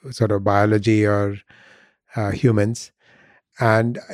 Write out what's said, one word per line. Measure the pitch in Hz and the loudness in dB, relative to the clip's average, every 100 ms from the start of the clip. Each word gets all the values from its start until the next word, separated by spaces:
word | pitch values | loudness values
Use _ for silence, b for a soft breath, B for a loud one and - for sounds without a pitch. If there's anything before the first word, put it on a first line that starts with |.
| 135 | -12
sort | - 107 | -4 -2
of | 101 | 0
biology | 101 101 107 107 110 107 104 | 0 2 2 2 2 2 2
or, | 101 101 101 _ b b b b b _ 113 | 0 -2 -6 _ b b b b b _ -6
uh, | 101 | -6
humans. | - 123 107 107 117 - _ b b b b b - | 0 0 2 0 -4 -12 _ b b b b b -4
And | 117 110 117 120 - | 0 2 0 -4 -6